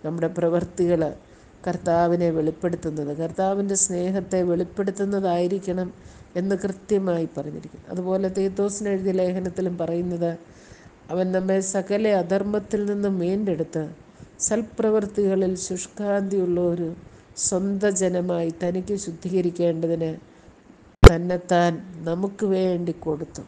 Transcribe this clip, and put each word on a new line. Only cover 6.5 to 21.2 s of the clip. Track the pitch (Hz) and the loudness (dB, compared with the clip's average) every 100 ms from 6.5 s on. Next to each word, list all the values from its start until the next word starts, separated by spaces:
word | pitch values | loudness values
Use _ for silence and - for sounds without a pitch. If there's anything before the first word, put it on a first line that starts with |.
| 196 | 0
കൃത്യമായി | 196 190 - 208 190 170 165 | -2 -6 0 0 2 0 -2
പറഞ്ഞിരിക്കുന്നു. | - 147 156 156 - - | -6 -8 -10 -14 -18 -10
അതുപോലെ | 180 180 190 196 | -6 0 0 0
തീത്തോസിന് | 190 190 190 202 202 208 | 0 -2 0 -2 -2 -2
എഴുതിയ | 196 190 | 0 0
ലേഖനത്തിലും | 185 180 185 185 175 185 175 | 2 0 0 -4 -2 -4 -2
പറയുന്നത്, | 165 170 180 175 170 165 - - - - - - - | -2 -2 -2 -2 -2 -4 -12 -20 -20 -20 -20 -20 -6
അവൻ | 180 185 | -2 0
നമ്മെ | 185 185 190 190 | 0 2 0 0
സകല | 196 190 202 220 | -4 -2 0 2
അധർമ്മത്തിൽ | 202 175 196 196 208 202 214 | 2 2 0 0 -2 -2 -2
നിന്നും | 202 202 202 190 | -2 0 0 0
വീണ്ടെടുത്ത് | 175 196 208 160 160 160 151 160 - - - - | 0 0 0 -2 -2 -4 -6 -10 -20 -20 -20 -6
സൽപ്രവൃത്തികളിൽ | - 220 226 - 220 214 208 202 202 190 185 180 | -2 -2 -2 -2 2 2 0 0 2 2 0 -2
ശുഷ്കാന്തിയുള്ള | - 180 - - 208 202 196 196 180 175 175 | -4 -8 -8 -6 0 0 0 0 2 2 2
ഒരു | 175 170 170 - - - - | 0 -4 -6 -16 -20 -20 -6
സ്വന്ത | - 185 196 196 208 190 | -2 0 0 2 0 2
ജനമായി | 185 180 180 170 165 165 | 0 0 0 0 -2 -2
തനിക്ക് | 180 185 185 202 | -2 -2 -2 -4
ശുദ്ധീകരിക്കേണ്ടതിന് | 196 165 185 185 175 175 175 165 165 165 165 160 - - - - - - - - | -4 -8 -2 0 0 2 0 2 0 0 -2 -4 -12 -20 -20 -20 -20 -20 -20 10
തന്നെത്താൻ | - 165 | 10 10